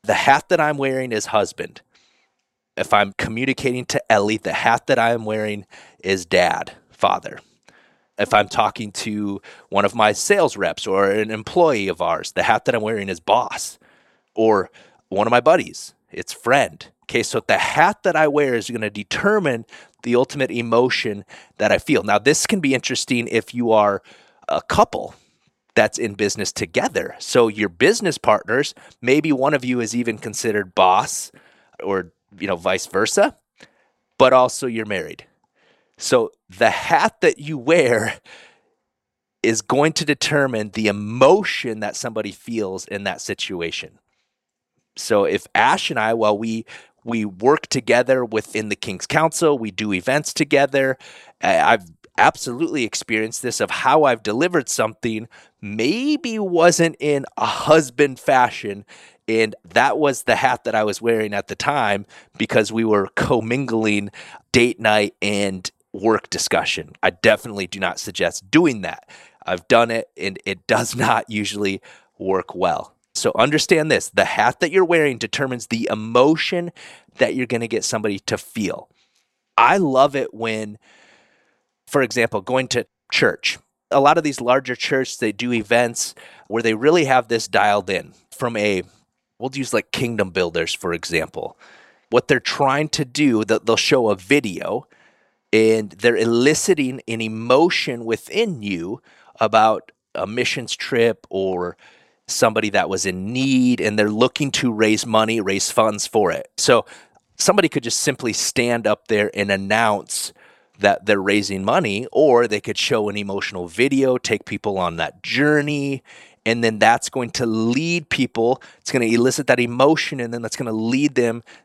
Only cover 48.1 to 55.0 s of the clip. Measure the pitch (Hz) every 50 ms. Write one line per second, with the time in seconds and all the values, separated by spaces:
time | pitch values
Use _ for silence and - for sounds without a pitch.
48.1 | 131 131 123 110 113 107 - - - 107 107 104 104 - - 113 95 87 - -
49.1 | - - 160 160 - - 170 156 147 127 113 107 92 - 110 104 98 90 - -
50.1 | 135 147 151 - - - 156 139 147 139 139 135 - 139 135 135 131 - - -
51.1 | - - - - _ _ - 92 92 80 76 85 117 107 90 82 82 _ _ _
52.1 | _ - 107 151 - - - 131 120 127 165 151 151 147 120 104 - - - -
53.1 | 113 110 110 113 117 - - 120 113 - 110 95 - - - 139 139 160 151 135
54.1 | 120 110 - 107 104 123 165 180 180 160 123 - - - 117 110 110 _